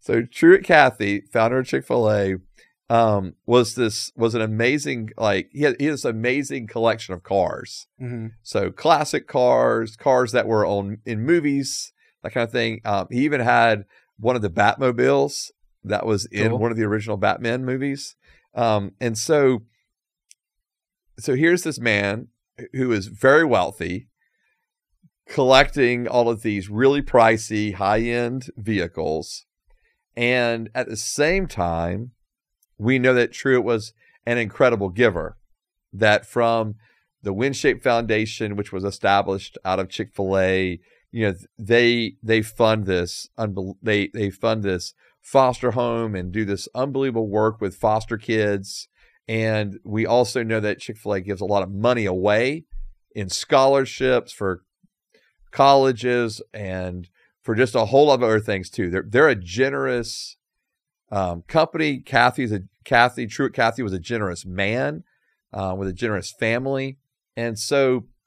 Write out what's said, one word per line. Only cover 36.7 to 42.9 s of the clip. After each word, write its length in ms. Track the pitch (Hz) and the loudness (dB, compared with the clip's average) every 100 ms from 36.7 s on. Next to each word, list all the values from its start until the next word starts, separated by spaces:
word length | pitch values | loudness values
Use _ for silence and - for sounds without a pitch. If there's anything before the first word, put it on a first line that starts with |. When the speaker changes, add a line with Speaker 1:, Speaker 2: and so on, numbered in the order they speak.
| 104 _ _ _ _ | -8 _ _ _ _
Speaker 1:
the 100 | 101 | -6
WinShape 480 | 98 135 135 143 107 | -2 -2 0 0 2
Foundation, 760 | 127 117 117 110 110 - 107 101 | 0 0 2 0 -2 -4 -6 -6
which 160 | 101 | -6
was 100 | 95 | -6
established 720 | 98 - 98 101 101 98 - - | -6 -2 2 2 2 -4 -8 -8
out 140 | 92 92 | -4 -2
of 100 | 92 | -4
Chick-fil-A, 920 | - 101 - 95 95 95 95 92 87 _ _ _ | -8 -8 -6 -2 0 2 2 -2 -6 _ _ _
you 100 | 117 107 | -2 -2
know, 60 | |
th-, 140 | 90 - - | -2 -10 -10
they, 580 | 104 117 120 120 113 - | 2 4 4 2 -2 -6
they 180 | 110 113 | 0 0
fund 440 | 110 - 110 110 | 0 2 2 2
this 420 | 95 | 0